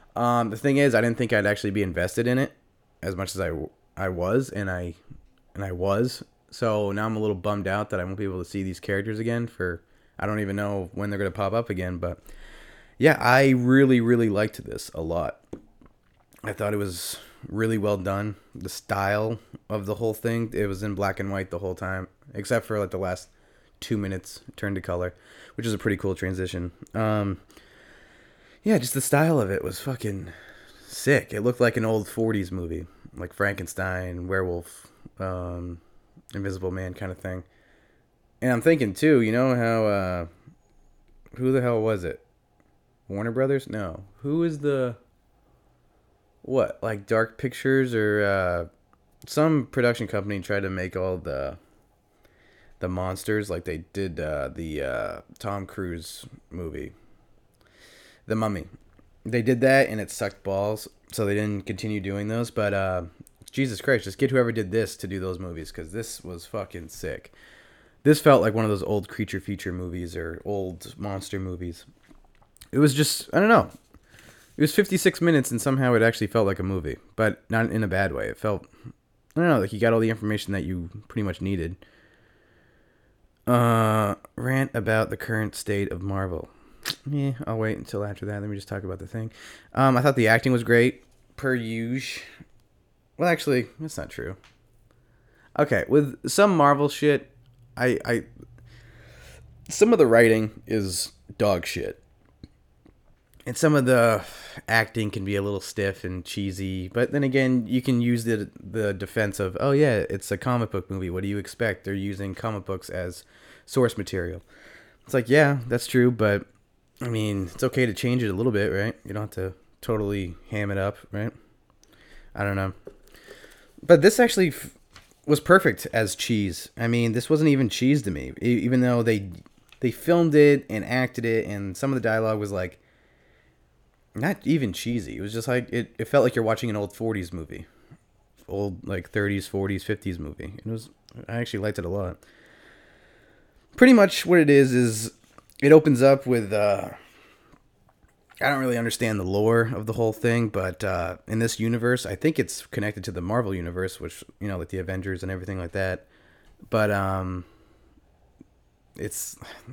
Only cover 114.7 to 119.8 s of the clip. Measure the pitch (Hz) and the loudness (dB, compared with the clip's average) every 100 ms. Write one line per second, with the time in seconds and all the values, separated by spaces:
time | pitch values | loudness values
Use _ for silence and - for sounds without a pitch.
114.7 | - - _ - 135 113 143 143 139 120 | -20 -20 _ -4 -2 4 6 6 2 -2
115.7 | 120 - 127 123 117 107 101 - _ _ | -4 0 4 4 4 2 0 -4 _ _
116.7 | _ _ - 123 113 107 101 92 - 131 | _ _ -10 -6 -2 -2 -2 -6 -2 -2
117.7 | 135 123 95 123 127 110 95 123 104 101 | 2 0 0 -2 0 0 0 0 2 0
118.7 | 92 107 - - 101 107 - 92 - _ | 0 -2 -4 -8 -8 -8 -6 -8 -8 _
119.7 | _ | _